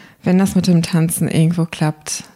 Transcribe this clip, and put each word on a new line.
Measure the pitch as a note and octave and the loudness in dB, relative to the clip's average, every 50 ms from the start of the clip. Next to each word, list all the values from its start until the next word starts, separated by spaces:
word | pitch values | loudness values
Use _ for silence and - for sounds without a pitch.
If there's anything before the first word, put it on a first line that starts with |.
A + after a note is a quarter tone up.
| - - - _ - | -20 -20 -18 _ -2
wenn | - F#3 F#3 | 0 2 2
das | G3 F#3+ - | 2 2 0
mit | F#3 F3 | 0 2
dem | F#3 F3 E3 E3 | 2 2 2 2
Tanzen | - - E3 D#3+ E3 - - E3 - | 0 0 0 0 0 -2 -2 -4 -2
irgendwo | - D#3 D#3+ D#3+ E3+ F3 E3 | 0 2 2 2 2 0 -2
klappt, | - - - E3 D3+ D3+ - - - - - - - - | -4 -4 -4 -4 -4 -4 -6 -8 -12 -10 -10 -12 -14 -20